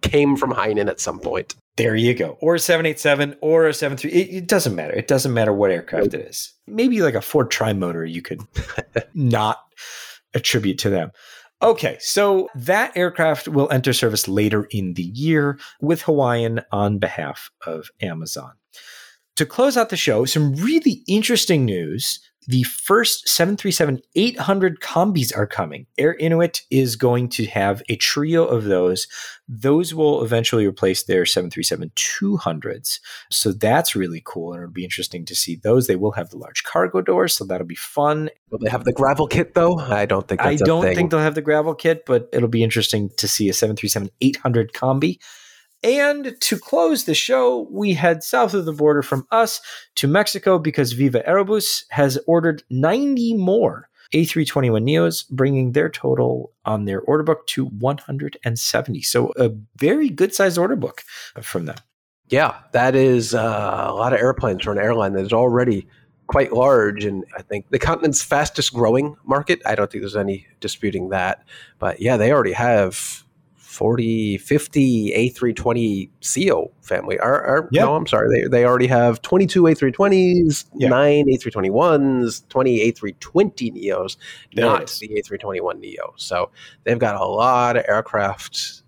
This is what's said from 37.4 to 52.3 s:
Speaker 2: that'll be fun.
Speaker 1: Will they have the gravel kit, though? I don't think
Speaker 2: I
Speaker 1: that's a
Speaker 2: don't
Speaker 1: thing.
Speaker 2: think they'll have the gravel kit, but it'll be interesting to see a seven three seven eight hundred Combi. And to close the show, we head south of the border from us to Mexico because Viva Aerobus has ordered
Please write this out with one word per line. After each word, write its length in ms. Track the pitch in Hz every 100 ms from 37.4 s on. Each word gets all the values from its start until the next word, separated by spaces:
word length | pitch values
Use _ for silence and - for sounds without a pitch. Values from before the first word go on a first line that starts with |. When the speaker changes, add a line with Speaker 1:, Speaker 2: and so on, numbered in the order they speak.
| 101
Speaker 2:
that'll 220 | 92 85
be 80 | 82
fun. 560 | - - 147 151 151 - _
Speaker 1:
Will 100 | 110
they 100 | 110
have 140 | 127 120
the 80 |
gravel 340 | - 135 139 151
kit, 260 | 160 175
though? 240 | - 170 170
I 300 | 131 104 104
don't 200 | 98 -
think 140 | 98
Speaker 2:
I 100 | -
Speaker 1:
that's 120 | -
a 20 | 95
Speaker 2:
don't 160 | 160
Speaker 1:
thing. 140 | - 175
Speaker 2:
think 160 | 175
they'll 80 | 160
have 160 | 156 151
the 60 |
gravel 320 | 147 151 156 151
kit, 280 | 165 165 -
but 220 | 123 117
it'll 160 | 123 117
be 140 | 117
interesting 480 | 113 117 104 110 101 -
to 100 | 101
see 200 | - 101
a 40 |
seven 220 | 92 107 107
three 140 | 104
seven 200 | 110 98 _
eight 160 | 131 139
hundred 360 | 131 117 113
Combi. 460 | - 127 135 160 180 - - - _ _ _
And 540 | 220 277 285 294 269 247
to 180 | - 208
close 460 | - 311 330 294 -
the 100 | 151
show, 500 | - 262 247 247 -
we 220 | 196 208
head 280 | 165 170 160
south 320 | - 247 226
of 120 | 196 160
the 80 |
border 280 | 147 151 147
from 240 | 135 139 -
us 300 | 226 220 - - - - -
to 140 | 139
Mexico 500 | 175 208 196 196 185
because 320 | 156 147 127
Viva 320 | 120 139 123 151
Aerobus 580 | 185 196 214 - - -
has 280 | - 143 131
ordered 360 | -